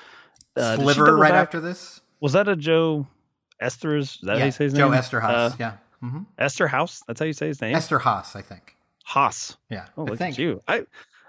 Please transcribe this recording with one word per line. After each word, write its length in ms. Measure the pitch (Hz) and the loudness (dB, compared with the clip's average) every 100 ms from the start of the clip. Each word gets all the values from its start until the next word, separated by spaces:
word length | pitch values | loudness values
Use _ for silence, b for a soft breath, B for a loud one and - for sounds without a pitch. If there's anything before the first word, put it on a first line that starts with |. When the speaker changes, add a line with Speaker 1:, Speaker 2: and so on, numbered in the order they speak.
| B B B B _ - | B B B B _ -2
Speaker 1:
uh, 160 | 117 113 | 0 2
did 40 | |
she 40 | |
Speaker 2:
Sliver 220 | 135 143 147 | 2 6 6
Speaker 1:
double 120 | 156 | 8
Speaker 2:
right 120 | 156 | 6
Speaker 1:
back? 100 | 180 | 6
Speaker 2:
after 180 | - 170 | 2 -2
this? 420 | 165 180 - - _ - | -8 -10 -14 -20 _ -4
Speaker 1:
Was 120 | 147 | 0
that 140 | 170 208 | 2 2
a 80 | 180 | 0
Joe 520 | 147 160 165 151 135 _ _ _ _ - | 2 2 2 0 -6 _ _ _ _ -8
Esters? 400 | 123 - 160 147 | -8 -6 -2 -2
Is 180 | 139 - | -4 -8
that 100 | 92 | -4
how 40 | 110 | 0
Speaker 2:
Yeah, 60 | 139 | 0
Speaker 1:
you 60 | |
say 120 | - 147 | 0 0
his 80 | |
Speaker 2:
Joe 160 | 143 139 | 2 4
Speaker 1:
name? 100 | 127 | 4
Speaker 2:
Esterhaus, 500 | 120 120 113 120 117 | 0 -2 0 2 0
Speaker 1:
Uh, 40 | 120 | -2
Speaker 2:
yeah. 140 | 117 104 _ - | -8 -10 _ -14
Mm-hmm. 180 | 123 147 208 - | -10 -10 -10 -4
Speaker 1:
Esterhaus? 600 | 139 - 165 131 170 - - | -4 0 -2 0 -2 -6 -12
That's 120 | 120 | -6
how 60 | 160 | -6
you 80 | |
say 140 | 147 151 | -4 -6
his 140 | 139 | -6
name? 140 | 113 143 | -2 -2
Speaker 2:
Esterhaus, 600 | - 139 127 101 - 101 | 0 0 0 -2 -4 -16
I 60 | |
think. 340 | - 92 _ _ _ _ | -16 -20 _ _ _ _
Speaker 1:
Haas. 540 | - 139 135 - - - - | -4 0 0 0 -14 -16 -14
Speaker 2:
Yeah, 180 | 101 87 - | -12 -12 -10
Speaker 1:
Oh, 80 | 147 | -6
Speaker 2:
I 40 | |
Speaker 1:
look 80 | 117 | -4
Speaker 2:
think. 160 | 180 131 | -6 -4
Speaker 1:
at 40 | |
you. 220 | 165 98 - | -4 -4 -4
I, 160 | 156 - B B B | -4 -4 B B B